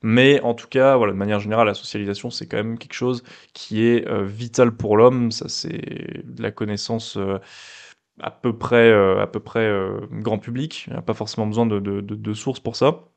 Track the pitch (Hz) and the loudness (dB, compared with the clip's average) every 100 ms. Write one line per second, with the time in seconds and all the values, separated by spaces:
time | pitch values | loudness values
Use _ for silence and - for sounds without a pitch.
0 | 113 117 131 143 120 117 - 135 135 131 | 2 6 6 6 2 -4 -4 2 4 6
1 | 107 95 101 104 104 110 113 98 - - | 2 0 -2 -2 -2 2 2 0 -8 -8
2 | 101 101 123 - 117 110 107 117 - - | -6 -6 -8 -12 -8 -6 -6 -8 -12 -6
3 | 123 123 - - _ - - 107 117 117 | -4 -4 -8 -20 _ -20 -8 0 2 2
4 | - 107 98 104 120 - 123 110 104 107 | 0 -4 -4 -8 -8 2 2 2 0 6
5 | 120 127 120 110 - - - 113 - - | 6 6 -2 -4 -10 -10 -10 -10 -10 -12
6 | - - - 120 110 104 107 104 - 113 | -12 -14 -16 -8 -8 -6 -6 -6 -6 -8
7 | 113 - 98 98 - - - - - _ | -8 -8 -4 -4 -8 -20 -20 -20 -20 _
8 | _ _ - - 127 113 - 120 117 110 | _ _ -14 -6 -4 -4 0 6 8 8
9 | 98 95 101 104 - 120 110 101 95 101 | 6 2 0 -4 -6 -2 0 0 -2 -6
10 | 98 110 107 104 110 120 156 - - - | -10 -8 -4 -6 -6 -8 -8 -10 -14 -12
11 | - 110 104 - 107 107 117 104 101 101 | -6 -6 -6 -6 -4 0 0 0 -4 -6
12 | 101 107 107 107 - 127 - 110 131 165 | -8 -10 -8 -6 -6 -6 -8 0 0 0
13 | _ | _